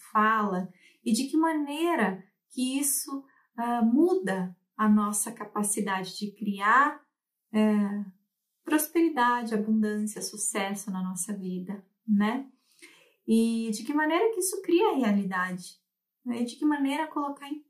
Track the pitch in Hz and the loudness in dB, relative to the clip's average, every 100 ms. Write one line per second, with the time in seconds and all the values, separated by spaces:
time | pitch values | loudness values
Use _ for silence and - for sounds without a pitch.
0 | - 214 214 220 208 185 185 - _ _ | -4 2 4 2 0 -2 -6 -12 _ _
1 | 233 214 277 311 320 311 285 294 339 311 | 0 0 2 2 2 0 -4 -2 0 2
2 | 196 185 - _ _ - 254 269 285 - | 0 -2 -12 _ _ -4 -2 -2 -2 -2
3 | - 277 - _ _ - 240 240 226 269 | -6 -10 -12 _ _ -8 -4 0 4 4
4 | 349 370 190 190 185 - _ - 214 214 | 4 2 0 -2 -4 -10 _ 0 4 4
5 | 208 214 226 - 214 208 208 - 196 190 | 2 -2 -6 -10 -8 -4 -2 -2 -2 -4
6 | 180 - 208 - 208 196 202 247 294 - | -6 -8 -10 -6 -6 0 4 6 4 0
7 | _ _ _ _ _ 214 214 208 202 208 | _ _ _ _ _ 2 4 4 0 -2
8 | 190 - _ _ _ _ - 302 302 339 | -8 -14 _ _ _ _ -2 0 2 2
9 | 330 285 240 240 226 214 208 220 214 214 | 2 4 2 2 0 -2 2 2 2 0
10 | 214 - - 214 - 208 196 202 - 185 | -4 -6 -10 -6 -4 -2 -4 -6 -6 -6
11 | 185 185 - 196 185 180 180 202 - _ | -6 -6 -6 -6 -6 -6 -8 -10 -14 _
12 | 226 202 208 262 - _ _ _ - _ | 2 2 4 0 -6 _ _ _ -20 _
13 | _ _ - 226 226 226 226 214 233 294 | _ _ 2 4 4 0 -2 -4 -2 0
14 | 311 339 453 370 359 - - 339 427 277 | 2 2 2 0 -4 -4 2 4 4 2
15 | 220 202 185 185 185 180 - - _ _ | 2 2 0 -2 -4 -6 -12 -20 _ _
16 | _ _ 247 233 240 - 302 294 269 294 | _ _ -6 -4 -4 -4 -2 0 0 -2
17 | 320 302 285 277 277 302 - | -4 -4 -6 -8 -10 -12 -10